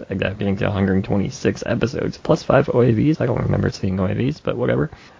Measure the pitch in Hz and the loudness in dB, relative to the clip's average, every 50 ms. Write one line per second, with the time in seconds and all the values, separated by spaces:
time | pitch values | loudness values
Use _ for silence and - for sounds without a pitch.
0 | - - 101 98 98 95 98 - 104 98 95 95 101 98 101 95 98 95 95 95 | -8 -8 -4 -2 -2 -2 -2 -2 -2 -2 -2 0 -2 -2 0 2 2 2 2 2
1 | 98 - 107 101 95 - - - - 113 - - - - 117 120 117 - - - | 0 0 0 0 -2 -2 -4 -2 -2 -2 0 -2 -2 -4 -2 0 0 -2 -2 -2
2 | - - - - - - 151 - - - 123 135 143 - - 123 120 127 113 107 | -4 -4 -6 -4 -2 0 0 0 2 2 4 4 4 4 2 4 4 4 4 4
3 | 123 151 156 - 117 117 117 - - - 98 98 98 98 - - - 95 92 98 | 2 2 2 2 0 0 0 0 0 0 0 0 0 0 -2 -2 -2 -2 0 0
4 | 92 95 104 107 117 135 156 - - - 123 117 120 123 123 127 147 156 - - | 0 0 0 -2 -2 -2 -4 -4 -4 -4 -4 -2 -2 0 0 0 -2 -4 -6 -12
5 | - - - | -20 -20 -20